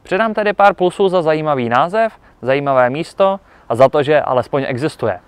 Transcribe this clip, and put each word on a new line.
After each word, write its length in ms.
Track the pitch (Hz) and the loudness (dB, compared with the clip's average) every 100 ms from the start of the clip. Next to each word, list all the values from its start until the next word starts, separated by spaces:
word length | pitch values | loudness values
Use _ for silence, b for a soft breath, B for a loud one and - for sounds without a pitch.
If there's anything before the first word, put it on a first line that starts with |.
Přidám 320 | - 190 220 | -6 -2 -2
tedy 180 | 214 208 | -2 -4
pár 220 | 202 202 | 2 0
plusů 340 | - 180 - 196 | 2 -2 0 0
za 140 | 180 | 0
zajímavý 460 | 156 156 156 139 117 | 0 0 0 -2 0
název, 440 | 123 170 214 220 - b b | 0 0 0 -2 -6 b b
zajímavé 480 | 120 139 143 131 123 | -2 -2 0 2 2
místo 500 | 143 165 - 190 196 b b b | 0 -6 -2 -2 -2 b b b
a 60 | |
za 140 | 117 135 | 2 4
to, 140 | 151 | 4
že 200 | 139 151 | 2 0
alespoň 420 | - 127 - 143 135 | 2 -2 -2 -4 -4
existuje. 540 | 123 151 - 113 90 | -4 -6 -4 -6 -6